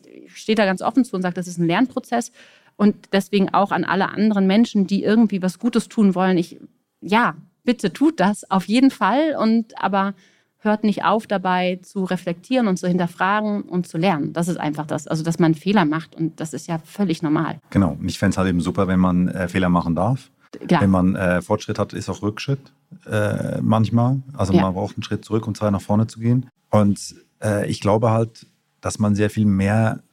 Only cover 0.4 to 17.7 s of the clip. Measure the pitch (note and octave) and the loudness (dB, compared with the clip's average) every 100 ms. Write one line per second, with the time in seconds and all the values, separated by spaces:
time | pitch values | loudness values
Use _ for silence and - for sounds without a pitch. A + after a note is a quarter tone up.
0.4 | - A3 G3 F#3 - C#4 A#3 F#3 F3+ F3+ | -2 2 2 2 0 0 0 -2 -4 -4
1.4 | F3 F3 E3 F3+ B3+ B3+ - A#3 - _ | -8 -2 0 2 0 -4 -4 -4 -4 _
2.4 | - _ _ - - - - G3 - G3+ | -20 _ _ 0 0 0 -2 -2 0 0
3.4 | F#3+ F3 G3 F3+ - F#3+ F3+ - A3 G3+ | 2 0 0 -2 -2 -2 -2 0 0 2
4.4 | F#3+ G#3 A#3+ G#3 F#3+ G3+ - A3 A3 G3 | 4 4 2 2 0 0 2 4 2 0
5.4 | F#3 - A#3+ A3+ - - G3+ F3+ F#3+ F3+ | -4 -4 -2 -2 -2 2 2 4 2 2
6.4 | F3 - - _ _ _ E3+ G#3+ G#3+ - | -2 -8 -20 _ _ _ 0 2 2 -2
7.4 | - _ - A#3+ F#3+ - D4+ D#4+ F#3+ G#3 | -14 _ -2 -2 -2 0 0 2 0 0
8.4 | - F#3+ F#3 A#3+ C4+ - F#3+ B3+ D#4 - | -2 -2 0 4 4 4 0 2 0 0
9.4 | A3 A3+ A3 - G3 G3 G3 G3 _ _ | 2 2 0 -4 -2 0 -2 -6 _ _
10.4 | _ _ G#3+ G#3+ G#3+ G3 E3+ G#3+ - G3 | _ _ -2 0 0 0 0 0 -2 -4
11.4 | F#3 F3+ F3+ F3+ - G3+ F#3 F3+ F3 E3+ | 0 0 0 -4 -8 -6 -4 -4 -6 -8
12.4 | - B3+ A3 F3+ F3+ F3 E3+ - F#3 G#3 | -2 0 0 0 0 0 -2 -2 0 0
13.4 | G#3+ G#3 - F3+ F3 E3 F#3+ D3+ D3+ D#3 | -2 -4 -4 -6 -4 -2 0 0 -2 -4
14.4 | F3 E3 D3+ D3+ D3+ D#3 - D#3+ D#3+ E3+ | -4 -4 -4 -4 -6 -6 -4 -4 -4 0
15.4 | D#3+ D#3 F#3 G#3 D#3 D#3+ - - D#3+ - | 2 2 0 2 2 -2 -8 -6 -6 -6
16.4 | D#3+ C3 - E3 - - G3 D#3+ D#3 D3+ | -10 -10 -8 -8 -8 -4 -4 -2 -2 -2
17.4 | D#3+ - - | -4 -8 -4